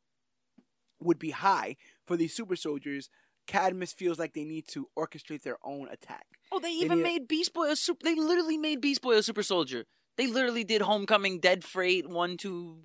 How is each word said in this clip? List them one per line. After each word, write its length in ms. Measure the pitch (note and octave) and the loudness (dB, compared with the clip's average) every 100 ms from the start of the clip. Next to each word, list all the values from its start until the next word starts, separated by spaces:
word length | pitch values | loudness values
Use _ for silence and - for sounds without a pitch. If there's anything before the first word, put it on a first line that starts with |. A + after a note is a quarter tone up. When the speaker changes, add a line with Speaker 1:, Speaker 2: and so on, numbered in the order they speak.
| _ _ _ _ _ _ _ _ _ _ | _ _ _ _ _ _ _ _ _ _
Speaker 1:
would 180 | E3+ D#3+ | 2 2
be 120 | D#3+ | 0
high 460 | C3 F3 F3+ G#2 C3 _ _ - | 0 2 2 0 -10 _ _ -4
for 100 | E3+ | 0
these 180 | E3 | 0
super 220 | - A3 F3 | -2 -6 -4
soldiers, 520 | D#3+ D3 C#3+ C#3 C3 _ _ _ - | -4 -6 -6 -8 -10 _ _ _ -2
Cadmus 460 | F#3+ F#3+ F#3 F3+ | 2 2 0 -8
feels 260 | - F3+ E3 | -4 -2 -2
like 160 | D#3+ | -4
they 100 | D#3 | -6
need 220 | D3+ D#3+ - | -8 -8 -8
to 200 | - C3+ - | -10 -8 -6
orchestrate 440 | D#3+ D#3 - D3+ | -6 -8 -14 -12
their 160 | C#3 B2 | -10 -10
own 240 | - C#3+ C3+ | -10 -12 -12
attack. 380 | - - - - _ _ | -16 -16 -18 -18 _ _
Speaker 2:
Oh, 80 | F#4+ | -6
they 100 | D#4+ | -4
Speaker 1:
They 160 | E4 | -2
Speaker 2:
even 140 | E4 E4+ | 2 4
Speaker 1:
need 20 | |
a 20 | |
Speaker 2:
made 240 | E4+ E4+ A#3+ | 2 0 -2
Beast 240 | D#4 F4 | -2 -2
Boy 160 | - D#4 | 0 0
a 60 | D4+ | 0
sup-, 240 | - F4 | -2 -2
they 120 | D#4 | 0
literally 440 | D#4+ D#4 F4 D#4+ D#4 | 2 4 2 2 0
made 220 | D4+ D4 | 0 0
Beast 220 | C#4+ C#4 | 0 0
Boy 140 | B3+ A3 | 4 4
a 60 | |
super 200 | G#3+ G#3+ | 4 -2
soldier. 420 | G3+ F#3 C#3 B2 A2 _ _ - | 0 2 0 -4 -8 _ _ -2
They 100 | C4 | 0
literally 380 | A#3 B3 A#3 | 2 2 0
did 180 | G3+ A3 | 0 2
Homecoming, 560 | G3 G#3 G3+ G#3+ G3 F#3 | 4 2 4 2 2 2
Dead 240 | F3+ F#3 | 4 4
Freight, 460 | - F#3 F3+ F#3 E3+ | 0 -2 2 2 0
one, 280 | E3+ F3 F3+ | -2 -2 -2
two, 460 | G3+ F3 F3 D#3+ | -8 -8 -10 -16